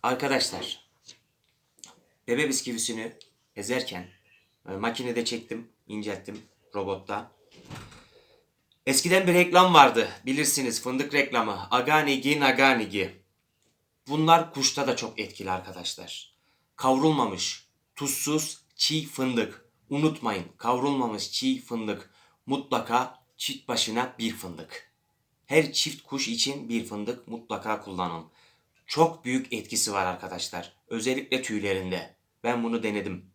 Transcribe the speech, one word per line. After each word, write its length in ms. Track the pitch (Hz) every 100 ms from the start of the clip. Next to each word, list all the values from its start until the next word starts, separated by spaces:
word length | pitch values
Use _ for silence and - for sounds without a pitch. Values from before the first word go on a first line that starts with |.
Arkadaşlar, 840 | 123 127 143 131 - 92 - - _ _ - - _ _ _ _ _ _ - - _ _ -
bebe 220 | 120 151
bisküvisini 680 | 131 - 113 113 113 117 - - _ _ -
ezerken, 540 | 101 127 - 90 90 _ _ _ _ _ -
e, 20 |
makinede 540 | 98 113 117 123 120 117
çektim, 460 | 117 - 117 117 _ _
incelttim 540 | 104 104 95 95 - - _ _ 101
robotta. 560 | 98 95 - 104 104 _ _ - - - - - - - _ _ _ _ _ _ -
Eskiden 420 | 135 175 185 185
bir 60 |
reklam 400 | 175 175 180 180
vardı, 380 | 165 131 113 101 - 123
bilirsiniz, 560 | 139 143 - 127 113
fındık 320 | 123 131 147
reklamı. 540 | 143 - 120 110 95 92
Aganigi 680 | 123 127 156 147 139 131 151
Naganigi. 840 | 139 123 135 123 104 98 92 - _ _ _ _ _ _ _ _ -
Bunlar 460 | 151 156 170 160
kuşta 340 | - 131 - 131
da 80 | 120
çok 240 | 113 -
etkili 320 | 101 - 95
arkadaşlar. 800 | 90 92 92 90 - 90 - - _ _ _ _ -
Kavrulmamış, 920 | 131 131 156 147 113 92 - - _ _ _ -
tuzsuz, 680 | 143 - 147 151 156 - _ -
çiğ 300 | - 156 151
fındık. 580 | - 131 117 101 - _ _ _
Unutmayın, 600 | 139 156 151 120 98 87 _
kavrulmamış 720 | 113 123 139 139 120 104 -
çiğ 300 | - 131 131
fındık 480 | - 117 107 98 - _ _ _ -
mutlaka 840 | 135 - 117 - 120 127 - _ _
çift 300 | - - -
başına 480 | 117 110 110 127 -
bir 160 | 113 -
fındık. 560 | 92 85 80 - - _ _ _ _ _ _
Her 280 | 151 143
çift 300 | - 160 -
kuş 240 | - 135 113
için 420 | 117 139 143 120
bir 160 | 117 113
fındık 420 | 104 104 123 -
mutlaka 540 | 117 - 104 107 104
kullanın. 440 | 101 90 90 85 80 _ _ _ _ _ -
Çok 380 | 151 160 - 123
büyük 280 | 127 -
etkisi 400 | 113 104 107 -
var 120 | 98 92
arkadaşlar. 680 | 90 92 87 - 87 85 _ _
Özellikle 540 | 117 113 131 135 127
tüylerinde. 720 | 131 107 101 95 92 95 - _ _ _
Ben 200 | 117 120
bunu 200 | 117 113
denedim. 480 | 107 104 95 92 -